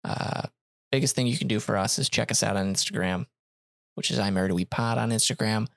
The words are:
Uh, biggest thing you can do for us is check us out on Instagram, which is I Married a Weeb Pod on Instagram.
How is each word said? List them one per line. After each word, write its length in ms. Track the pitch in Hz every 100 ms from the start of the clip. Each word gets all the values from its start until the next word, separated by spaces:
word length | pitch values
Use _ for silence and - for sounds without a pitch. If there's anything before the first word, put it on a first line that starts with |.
Uh, 380 | - - - - - _ _ _ _
biggest 240 | 135 135
thing 120 | - 123
you 120 | 131
can 100 | 95
do 120 | 107
for 160 | - 101
us 220 | 95 -
is 100 | 135
check 220 | - 117
us 120 | 110
out 140 | 107 98
on 160 | 95
Instagram, 540 | 95 - - 92 92 - _ _ _ _ _ _
which 160 | - -
is 80 | -
I 120 | 101
Married 200 | 95 95
a 40 |
Weeb 160 | 87 92
Pod 280 | - 117 117
on 120 | 117
Instagram. 560 | 113 - - 107 110 117